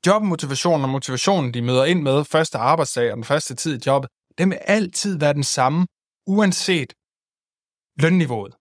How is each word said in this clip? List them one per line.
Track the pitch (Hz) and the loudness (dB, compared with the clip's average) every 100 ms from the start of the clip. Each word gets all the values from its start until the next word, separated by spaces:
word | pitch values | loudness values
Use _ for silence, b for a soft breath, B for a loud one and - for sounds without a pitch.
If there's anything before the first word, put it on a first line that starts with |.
| 175 | 4
Jobmotivation | 208 208 165 143 135 175 160 | 2 2 -2 -4 -2 0 2
og | 135 | 0
motivationen, | 135 - 127 - 196 127 | -4 -4 -2 0 0 0
de | 120 | -2
møder | 120 127 139 | 0 2 2
ind | 180 | 2
med | 139 139 | 2 0
første | 151 156 165 123 | 2 0 0 -2
arbejdsdag | 120 160 139 - 120 | 0 2 0 0 -2
og | 110 | -2
den | |
første | 113 147 - 127 | -2 -2 -2 -6
tid | 165 131 | -6 -4
i | - | 0
jobbet, | 139 135 _ _ - | 0 -2 _ _ -2
den | 185 | -2
vil | - | 0
altid | - 208 190 - 202 175 | 0 0 0 -4 -4 0
være | 147 | 0
den | 147 | 0
samme, | 135 - 127 160 180 _ _ _ - | -2 0 0 2 -2 _ _ _ -2
uanset | 196 202 175 - 175 127 - _ _ _ _ _ _ _ _ _ - | 2 2 2 0 -2 -2 -12 _ _ _ _ _ _ _ _ _ -2
lønniveauet. | 160 185 147 117 98 _ | 2 2 0 -4 -8 _